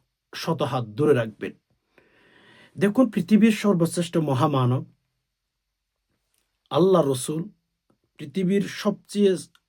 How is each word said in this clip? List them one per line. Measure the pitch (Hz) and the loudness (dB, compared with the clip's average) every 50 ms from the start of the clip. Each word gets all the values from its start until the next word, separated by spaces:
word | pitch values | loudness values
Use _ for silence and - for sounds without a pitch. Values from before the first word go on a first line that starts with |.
| _ _ _ _ _ _ - | _ _ _ _ _ _ -16
শত | - - 170 160 - 151 | -12 -6 -6 -4 -4 -4
হাত | 127 139 127 117 | -4 -4 -6 -6
দূরে | 107 104 113 151 160 135 | -8 -4 -2 2 2 2
রাখবেন। | 120 113 110 - - 98 95 - _ _ _ _ _ _ _ _ _ _ _ _ _ _ _ _ _ _ _ _ _ - _ _ - | 2 0 -6 -8 -12 -12 -12 -12 _ _ _ _ _ _ _ _ _ _ _ _ _ _ _ _ _ _ _ _ _ -20 _ _ -2
দেখুন, | 190 208 208 262 262 208 | -2 0 2 2 0 2
পৃথিবীর | - 196 165 - 214 202 214 226 214 | 0 -4 0 2 4 6 6 4 4
সর্বশ্রেষ্ঠ | - - 202 190 165 165 165 - 175 170 - - | 2 0 0 2 2 0 -2 -2 -4 -6 -2 -2
মহামানব | 170 156 143 135 127 160 151 139 131 123 120 127 - - - _ _ _ _ _ _ _ _ _ _ _ _ _ _ _ _ _ _ _ _ _ _ _ _ _ _ _ _ _ _ _ _ _ _ _ - | -2 -2 0 0 0 0 0 2 0 0 2 0 -2 -4 -10 _ _ _ _ _ _ _ _ _ _ _ _ _ _ _ _ _ _ _ _ _ _ _ _ _ _ _ _ _ _ _ _ _ _ _ -4
আল্লাহ | 135 147 180 190 185 170 143 | 0 2 4 4 4 4 2
রসুল, | 139 131 127 - - 156 165 - - _ _ _ _ _ _ _ _ _ _ _ _ _ - | 2 -2 -4 -4 -8 -6 -8 -8 -10 _ _ _ _ _ _ _ _ _ _ _ _ _ -18
পৃথিবীর | 156 147 - 196 185 175 196 202 190 | -18 -10 -6 -4 -2 0 0 0 -2
সবচেয়ে | - - - - 208 202 - _ _ - 208 202 190 185 165 - _ _ _ _ | -2 -8 -4 -4 -4 -4 -4 _ _ -2 2 2 2 2 0 -6 _ _ _ _